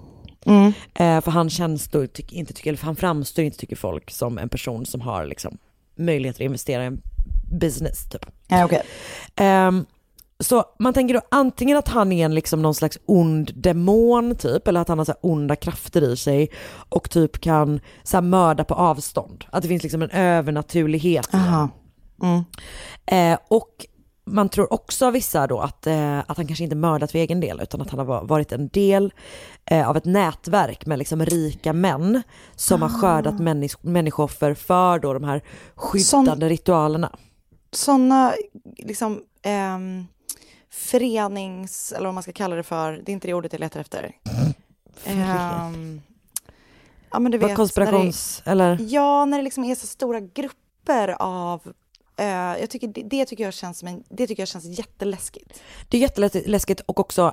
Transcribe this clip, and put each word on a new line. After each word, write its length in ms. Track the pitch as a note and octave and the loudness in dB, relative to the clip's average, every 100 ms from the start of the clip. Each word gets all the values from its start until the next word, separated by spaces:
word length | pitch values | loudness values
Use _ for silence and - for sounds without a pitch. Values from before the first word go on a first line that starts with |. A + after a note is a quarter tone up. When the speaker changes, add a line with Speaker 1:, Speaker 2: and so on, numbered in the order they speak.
| - - - - - | -20 -20 -20 -4 6
Speaker 1:
Mm. 200 | G#3 G#3 G3+ - | 8 8 4 -6
Speaker 2:
Eh, 260 | - E3+ D#3+ | 0 4 4
för 100 | E3+ | 2
han 200 | E3 D#3+ | 2 0
känns 380 | E3 E3 D3+ - | 0 -2 -4 -2
då, 100 | D3+ C3 | -2 -2
tyck-, 260 | - - | -8 -12
inte 200 | F3 D#3 | -10 -10
tycker, 180 | - D#3 | -8 -6
eller 120 | C#3+ | -6
han 140 | D#3 D#3 | -6 -4
framstår 480 | F#3 D3+ C3+ - | -2 -2 -4 -2
inte, 140 | D3+ - | -2 -4
tycker 180 | - A#2 | -10 -8
folk, 340 | F#2+ D#2 - | -6 -8 -10
som 280 | - A#2+ A#2 | -6 -6 -4
en 100 | A#2 | -6
person 380 | - - A#2 B2 | -6 -6 -8 -8
som 140 | B2 | -8
har 260 | A#2+ F#2+ D2+ | -6 -6 -8
liksom 320 | - - - _ _ _ - | -10 -12 -14 _ _ _ -6
möjligheter 440 | E3+ D3 C3 B2 | -2 0 -2 -4
att 40 | C3+ | -6
investera 360 | C3+ - B2 | -6 -4 -4
i 40 | B2+ | -4
en 140 | C3+ - - - - - F3 | -8 -8 -4 -2 -2 -2 -2
business, 480 | E3 A#2+ D#3+ - - | -2 -2 -6 -6 -10
typ. 160 | - - - - | -14 -16 -14 0
Speaker 1:
Ja, 160 | F3+ | 4
okej. 180 | F3 E3+ - - - - - - | 4 2 -2 -12 -16 -16 -8 2
Speaker 2:
Ehm, 500 | G3 F#3+ F#3 F#3 - _ _ _ - - | 4 6 4 2 -2 _ _ _ -20 -8
så 240 | - A#3+ - - | 2 2 2 0
man 160 | B3 | 2
tänker 200 | C4 B3+ | 2 2
då 60 | B3 - | 2 2
antingen 460 | C#4+ C4 - B3 C#4+ | 2 2 2 2 2
att 120 | - | 2
han 240 | B3 G3 | 2 2
är 120 | F3 | 4
en, 100 | D#3+ | 2
liksom, 280 | D#3 - D#3+ | 2 0 2
någon 120 | D#3 | 2
slags 240 | D3+ D#3 - - | 2 -2 -2 2
ond 440 | F#3 E3 D#3 D3+ | 4 6 2 -2
demon, 840 | B2+ F3+ E3+ F3+ A3 A#3 A#3+ A#3+ A#3 | 0 0 2 4 6 6 4 2 -2
typ, 320 | C3 B2+ - | 0 0 2
eller 120 | F3 | 0
att 80 | E3+ | 2
han 100 | D#3+ | 0
har 60 | |
så 80 | D#3 | -2
här 60 | - | -2
onda 340 | F3+ D#3 C#3+ D3 | 0 0 0 -2
krafter 560 | - - - F3 C#3 | -4 -6 -2 0 2
i 40 | B2+ | 0
sig 340 | D3 C#3 D3+ - - - - | 0 2 0 -4 -18 -18 -4
och 220 | F3 - | -4 0
typ 300 | E3+ D#3 - | 2 2 0
kan 400 | E3+ D#3 D3+ D3 - - | 0 2 2 0 -6 -18
så 140 | - F#3 | -2 0
här 60 | |
mörda 420 | F3 F#3 E3+ D3+ | 4 4 4 2
på 100 | D3+ | 0
avstånd. 680 | D#3+ F3 D3 - - E2 - - | 2 2 2 -2 -6 -6 -12 -6
Att 120 | - | -4
det 60 | E3 | -2
finns 140 | F3 | -2
liksom 200 | D3+ D#3+ | -2 -4
en 80 | D#3+ | -2
övernaturlighet 1160 | F3+ F3+ E3+ D3 D3+ D3+ E3+ D#3 D#3 F3 D#3 - | 2 4 4 2 -2 -2 0 2 2 2 0 2
i 20 | F#3+ | 2
Speaker 1:
Aha. 320 | F3+ D#3+ C#3+ - _ _ - - | 4 2 0 -4 _ _ -20 -4
Speaker 2:
honom. 260 | F3+ F3 E3+ - - - - - - | 0 0 -2 -10 -18 -16 -16 -10 0
Speaker 1:
Mm. 260 | F#3 E3+ | 4 4
Speaker 2:
Eh, 60 | E3 - | 2 2
och 380 | A3+ - - - _ _ _ | 0 0 -18 -20 _ _ _
man 240 | - G3+ G3+ | -4 0 0
tror 240 | - F#3+ | 0 0
också 340 | A3+ - - B3+ | -2 -4 0 2
av 60 | |
vissa 340 | A#3+ - D#3+ C3+ | 2 0 0 0
då 140 | B2 | -2
att, 260 | C#3 - D#3+ | -4 -6 -2
eh, 320 | D#3 D3 C#3+ | 0 0 -2
att 180 | - D#3 | -4 -6
han 100 | D3+ | -6
kanske 180 | D#3 | -4
inte 120 | E3 D3+ | -4 0
mördat 360 | E3 D3+ D3 | 0 0 0
för 60 | D#3+ | -2
egen 220 | D#3+ F3 | 0 0
del 200 | C#3 E2 | -2 -4
utan 200 | - - | -8 -8
att 100 | C#3 | -8
han 80 | C3+ | -6
har 80 | C3 | -4
va-, 160 | A#2+ | -4
varit 300 | G#2 D#3 C#3+ | 0 0 0
en 160 | B2+ C#3+ | -4 -4
del, 440 | G3+ G3 G3 G3 - - - - - | 0 4 4 2 -4 -20 -20 -20 -12
eh, 240 | - D#3+ C3 | 0 2 2
av 80 | D#3 | 0
ett 80 | |
nätverk 840 | E3+ G3 E3+ - - G3+ D3 - D3+ | 2 2 2 -2 -2 0 0 -4 -6
med 120 | C#3 | -4
liksom 260 | C#3+ D#3 | -4 -2
rika 480 | D#3+ E3+ D#3 - D#3+ | 0 0 -2 -4 -2
män 500 | D#3+ F#3 C3+ F3+ B3 - - - | 0 0 0 0 0 -2 -16 -20
som 280 | - - F3 | -6 0 2
har 60 | D#3 | 2
Speaker 1:
Ah. 40 | - | 2
Speaker 2:
skördat 340 | F#3+ D#3+ D3+ D#3 | 2 2 0 -2
männis-, 380 | E3 D3 C#3+ - | 0 0 -4 -6
människooffer 720 | D#3+ F3 D#3 D3 D3 - D3 | -2 0 0 0 -2 0 -2
för 440 | D3 - F3+ F3+ E3+ | -2 0 4 4 2
då 140 | C#3+ | 0
de 100 | C3 | -4
här 180 | D3 C#3 - - - | -2 -4 -6 -20 -20
skyddande 560 | - - G3+ F#3 C#4 C4 | -12 -4 0 4 4 4
Speaker 1:
Sån- 180 | D3 D#3+ | 4 0
Speaker 2:
ritualerna. 680 | E3 - E3+ D3+ D#3+ E3+ - _ _ _ _ _ | 0 2 2 2 0 -4 -8 _ _ _ _ _
Speaker 1:
Såna 600 | - - C4+ B3+ C4+ B3+ A4 G#4 - - - | -4 2 4 6 6 4 0 -6 -14 -20 -16
liksom, 420 | G#3+ G#3 A3 G#3 - _ | -10 -6 -6 -6 -12 _
ehm, 640 | G3+ G3+ F#3+ F#3 F#3 F#3 F3+ _ - - - _ _ - - | -4 -2 -4 -6 -8 -10 -12 _ -16 -16 -18 _ _ -14 -2
förenings-, 1040 | B3 B3 A3 G3+ G3+ F#3+ F#3 F#3+ - - - | 0 0 -2 -4 -6 -10 -12 -12 -12 -10 -8
eller 80 | F#3 | -6
vad 80 | |
man 80 | F#3 | -6
ska 100 | F3+ | -10
kalla 240 | F3+ F#3+ E3+ | -6 -6 -4
det 60 | |
för, 300 | E3 E3 D#3+ D#3 - | -6 -4 -4 -6 -8
det 60 | |
är 20 | |
inte 140 | G3 F3+ | -8 -6
det 60 | |
ordet 180 | F3 E3 | -6 -6
jag 80 | D#3 | -8
letar 200 | D#3 D3+ | -8 -8
efter. 320 | D3+ - - - - A#2+ D#3 - _ _ _ | -10 -10 -12 -12 -8 -2 -2 -2 _ _ _
Speaker 2:
Förening. 280 | - - G3 | -14 -6 -2
Speaker 1:
Ehm, 760 | F#3+ F3+ F3 E3+ E3 E3 D#3+ D#3 C#3+ _ _ - _ - _ _ _ _ - | 0 -2 -2 -6 -6 -10 -12 -14 -18 _ _ -16 _ -20 _ _ _ _ -6
ja, 60 | - | 0
men 140 | B3 | 0
du 60 | A3+ | 2
Speaker 2:
Vad 120 | G3+ | 2
Speaker 1:
vet, 80 | G3+ | 2
Speaker 2:
konspirations-, 840 | G#3 - G3 G3 F3+ - - - - | 2 2 4 4 2 -2 -8 -8 0
Speaker 1:
när 80 | F#3+ | 4
det, 80 | |
Speaker 2:
eller? 140 | F3 F3 | 4 2
Speaker 1:
ja, 440 | A3 C#4+ C#4+ C#4+ | 0 2 4 4
när 120 | C#4+ C#4+ | 2 0
det 60 | |
liksom 200 | C4+ C4+ | -4 -4
är 100 | B3 | -4
så 120 | B3+ - | -6 -8
stora 340 | - B3+ A3+ | -6 -4 -4
grupper 960 | F#3+ - C4+ - _ _ - B3+ G3 F3 | -8 -10 -10 -10 _ _ -2 0 0 -2
av, 420 | F#3 F3+ F3 F3 - - _ _ _ - | -4 -4 -6 -8 -12 -20 _ _ _ -6
eh, 100 | G3+ F#3 F3+ F3 | -4 -4 -4 -6
jag 100 | A3+ | -8
tycker 180 | B3 A3+ | -8 -10
det, 140 | G3+ | -10
det 220 | A3 C#4 | -6 -4
tycker 200 | B3+ G#3+ | -4 -4
jag 100 | G3+ | -8
känns 240 | - F3+ F3 | -8 -12 -12
som 100 | F3+ | -14
en, 140 | F3+ - | -14 -12
det 180 | G3+ B3 | -6 -6
tycker 140 | G#3 | -4
jag 60 | F#3+ | -8
känns 300 | F3 E3 F3+ | -10 -14 -12
jätteläskigt. 840 | - - G3+ F#3+ - - _ - - - - | -12 -8 -8 -6 -10 -16 _ -20 -20 -20 -2
Speaker 2:
Det 80 | A#3+ | 2
är 40 | |
jätteläskigt 800 | C4+ - G3+ F#3 - G3+ - F#3+ | 2 2 0 0 0 0 0 -4
och 200 | - F#3+ | -4 -2
också 320 | F#3 - E3+ | -2 2 2